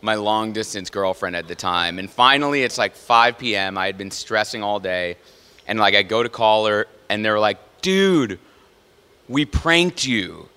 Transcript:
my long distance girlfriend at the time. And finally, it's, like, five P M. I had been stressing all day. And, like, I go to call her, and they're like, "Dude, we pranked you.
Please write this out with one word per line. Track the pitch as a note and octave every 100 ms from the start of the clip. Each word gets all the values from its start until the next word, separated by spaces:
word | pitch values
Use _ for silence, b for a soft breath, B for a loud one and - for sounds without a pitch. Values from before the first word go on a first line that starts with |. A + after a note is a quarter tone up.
my | A2
long | A2 G#2 G#2+ A2
distance | G#2+ A2 G#2 F#2
girlfriend | G2+ F#2+ F#2 F#2+ F2
at | E2+
the |
time. | F2 F#2 F2 E2+ F2
And | F#2+
finally, | - B2 C#3 C#3+ C#3+
it's, | B2+ -
like, | G#2 -
five | - A#2 A#2+ A#2+
P | B2
M. | G2+ F#2+ F#2+
I |
had | F#2+ F#2+
been | G2
stressing | - - A2 G#2+ A#2
all | G#2 G#2
day. | F#2 F#2 F2 F2 b b b b -
And, | G#2+
like, | G#2
I | G2+
go | G2 A2
to | A#2
call | - A2 A2
her, | G#2+ G#2 A2 - _
and | G#2+
they're | G#2+ G#2+
like, | G#2+ G2+ - _
"Dude, | F#3 F#3+ G3 F3 A#2+ F2+ b b b _ _ _ _ _ -
we | C3
pranked | D3 - E3 E3+ F3 F3 C3
you. | A#2 F2 D#2+ F2